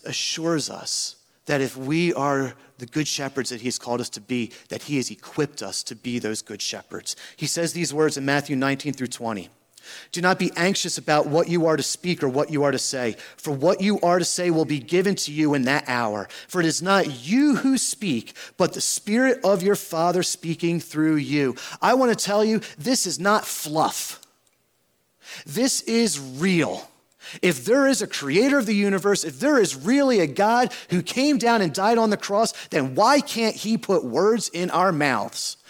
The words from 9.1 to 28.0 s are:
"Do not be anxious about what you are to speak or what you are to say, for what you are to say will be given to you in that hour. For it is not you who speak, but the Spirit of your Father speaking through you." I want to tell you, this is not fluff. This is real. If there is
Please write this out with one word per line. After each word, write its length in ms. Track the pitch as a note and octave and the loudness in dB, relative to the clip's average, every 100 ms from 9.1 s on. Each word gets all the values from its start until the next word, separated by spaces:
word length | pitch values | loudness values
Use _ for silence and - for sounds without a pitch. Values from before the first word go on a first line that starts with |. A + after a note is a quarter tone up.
| - A#2 G#2+ E2+ _ _ _ - - - | -6 -6 -6 -8 _ _ _ -20 -20 -12
"Do 80 | - | 0
not 180 | F3+ F#3 | 2 2
be 140 | F3 | 0
anxious 440 | - F3 F#3+ F3 - | 0 0 0 -4 -6
about 280 | D3 D3+ D3+ | 0 2 4
what 200 | D3+ E3+ | 2 2
you 160 | F3 | 2
are 140 | E3 D#3 | 2 2
to 40 | |
speak 400 | C3 - F3 E3+ | 0 -4 -4 -2
or 60 | C#3 | 0
what 220 | C3 D3 | 0 0
you 120 | D3 | 0
are 100 | C#3+ | 0
to 60 | C3 | 0
say, 380 | - C3+ B2 G#2 - - | -2 -4 -4 -4 -12 -12
for 140 | D#3+ | -6
what 280 | C#3 D#3 G3+ | 0 2 2
you 180 | F#3+ G3+ | 2 2
are 180 | F3 F3+ | 4 2
to 60 | |
say 260 | E3+ - F3 | 2 -2 0
will 160 | D#3+ D3+ | 2 0
be 140 | D3+ | -2
given 340 | A#2+ F3 F#3+ | 0 0 2
to 180 | F#3+ - | 0 -4
you 220 | D3 D3+ | 0 2
in 80 | C#3+ | 2
that 220 | B2+ C#3+ - | 2 2 0
hour. 400 | B2 A#2 G#2 F#2 - - | -2 0 -4 -8 -14 -8
For 140 | F#3 | 0
it 60 | E3 | 0
is 160 | - | 0
not 420 | F3 G3 D#3+ B2+ | 2 2 2 -4
you 320 | B2+ A#3+ D4 A#3 | -2 2 4 4
who 220 | C4+ C4 | 2 0
speak, 580 | - - G3+ A#2+ - - - - | 0 -4 -2 -2 -4 -16 -10 0
but 160 | F3 | 0
the 80 | C3+ | 0
Spirit 580 | - - - A3 C4 C4 | -4 -4 0 2 2 2
of 200 | F#3 G3+ | 2 2
your 140 | F#3+ G3+ | 2 0
Father 460 | - D#3+ E3+ F3 | -2 0 2 2
speaking 560 | E3+ - E3 D#3+ E3+ E3+ | 0 -4 -6 -4 -2 -2
through 380 | - D3+ D#3 D#3 | -4 0 2 2
you." 400 | C3 D3 C#3 - - - | 0 0 0 -2 -10 -2
I 140 | G3 | 2
want 220 | B3+ B3+ G#3+ | 4 4 2
to 80 | |
tell 200 | - G#3 | 0 2
you, 160 | A3 A3 - - | 2 0 -2 -8
this 300 | D3+ C4 F#3 | -2 0 -2
is 120 | C#3 | -2
not 280 | F#3+ G#3+ - | 2 2 0
fluff. 760 | - D#3 D#3 C#3 - - - - _ _ _ _ _ _ _ _ _ - - - | -8 -4 0 0 -2 -10 -12 -18 _ _ _ _ _ _ _ _ _ -20 -18 -8
This 340 | D3 B3+ - | -2 0 -2
is 380 | - A3+ A3+ C#3+ | 0 2 2 0
real. 680 | C3+ C3 F#3+ F3 B2 F2+ - _ _ _ - - | -8 -2 2 2 2 -2 -10 _ _ _ -18 -2
If 240 | F#3 C#3 B2+ | 0 0 2
there 200 | C4 C4+ | 4 4
is 140 | A#3+ | 2